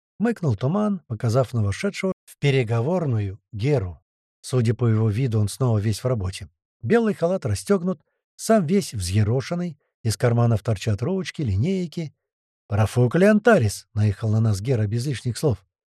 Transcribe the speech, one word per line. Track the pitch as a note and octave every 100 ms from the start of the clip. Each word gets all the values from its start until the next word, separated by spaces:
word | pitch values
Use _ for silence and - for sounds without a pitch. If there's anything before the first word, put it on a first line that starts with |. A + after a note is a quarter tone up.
| _ -
мыкнул | A3+ A3+ D#3+
Туман, | G#2 C3 G3+ G#3 G3 -
показав | A2 A#2+ A#2+ B2
на | A#2
вошедшего | G2+ G2 G3+ - F#3+ - _
в | -
переговорную | C#3+ C3+ A2 A#2 B2+ F#3 D#3 A2 G2 F#2+ _
Геру. | G#2+ B2+ C#3 F#2 D#2+ _ _ _ _
Судя | - B2+ A#2
по | A2+ A#2+
его | A2 A2+
виду, | G#2 C3+ G#2+
он | G#2
снова | - B2+ A2
весь | A2 G2+
в | B2+
работе. | A#2+ F#2 - - _ _ _
Белый | A2+ A#3 A3
халат | - E3+ F#3
расстёгнут, | B2 G2 - G3+ F3+ E3+ _ _ _ -
сам | - A3+
весь | D3+ G3 -
взъерошенный, | G#2+ F2 G2+ G2+ B2+ - F3 F3 - _ _
из | A2+ -
карманов | B2 A#2 A#2+ A2
торчат | - G#2+ - G2+
ручки, | C3 F#3+ D#3+ -
линейки. | B2+ F#2+ D3+ F#3+ F3 E3+ D#3 _ _ _ _ _ -
"Профукли | G#2+ G#2+ A#2+ B2 E3
Антарес!" — | G3+ G#3+ A#3+ G3+ G#2+ - -
наехал | G#2+ G#2+ F#2+ A2
на | A2
нас | A2+ F#2+
Гера | A2+ A#2+ G#2
без | A#2 C3+
лишних | A#2+ B2 G#2+
слов. | D#3 G2+ _ _ _